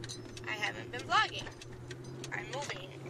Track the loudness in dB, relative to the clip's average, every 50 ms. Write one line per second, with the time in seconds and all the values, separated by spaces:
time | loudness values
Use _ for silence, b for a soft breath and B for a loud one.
0 | -4 -4 -4 -6 -6 -6 -8 -4 -4 -2 0 2 2 2 2 0 -4 -4 -4 -4
1 | 4 6 8 8 8 8 4 -2 -4 -4 -6 -8 -8 -8 -8 -8 -6 -6 -6 -6
2 | -6 -6 -6 -4 -4 -2 -2 -2 0 0 0 0 0 0 -2 -2 -4 -6 -6 -6
3 | -6